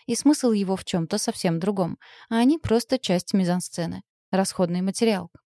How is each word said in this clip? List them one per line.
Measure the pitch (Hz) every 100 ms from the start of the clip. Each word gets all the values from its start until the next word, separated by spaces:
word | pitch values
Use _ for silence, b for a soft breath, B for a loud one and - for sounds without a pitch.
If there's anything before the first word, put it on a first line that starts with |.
| -
и | 233
смысл | 285 302 247
его | 208 190 190
в | -
чем-то | 180 165 202
совсем | - - 180 165
другом, | 180 196 170 151 B B B
а | 226
они | 247 320
просто | - 226 - 262
часть | - 180 -
мизансцены, | 196 175 180 - - 165 185 - _ _
расходный | 190 190 - 175 175
материал». | 190 - 226 190 170 - _